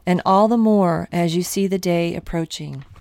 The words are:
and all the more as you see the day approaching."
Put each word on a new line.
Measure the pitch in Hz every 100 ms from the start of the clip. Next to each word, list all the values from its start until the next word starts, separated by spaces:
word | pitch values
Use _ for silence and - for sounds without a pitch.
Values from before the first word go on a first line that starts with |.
| -
and | 180
all | - 190 220
the | 233
more | 220 208 180 165 170
as | 175 170
you | 170
see | 175 202 196
the | 190
day | 180 170 170
approaching." | 170 - 170 165 - 147 139 - -